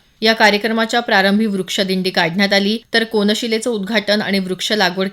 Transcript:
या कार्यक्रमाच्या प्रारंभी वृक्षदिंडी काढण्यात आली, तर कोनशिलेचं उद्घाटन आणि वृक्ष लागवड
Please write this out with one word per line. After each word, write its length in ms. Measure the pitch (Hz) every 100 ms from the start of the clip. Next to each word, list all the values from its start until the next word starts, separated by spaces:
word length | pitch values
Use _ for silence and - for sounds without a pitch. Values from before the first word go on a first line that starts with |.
| _ _
या 100 | 220
कार्यक्रमाच्या 680 | 220 220 202 220 226 226 240
प्रारंभी 460 | 233 214 196 202 220
वृक्षदिंडी 640 | 196 185 - 190 185 185
काढण्यात 420 | 180 170 175 202
आली, 260 | 202 202 220 -
तर 100 | 233
कोनशिलेचं 640 | 226 220 202 214 240 220 233
उद्घाटन 520 | 220 190 226 202 214
आणि 160 | 190 196
वृक्ष 340 | 185 185 -
लागवड 360 | 214 185 180 190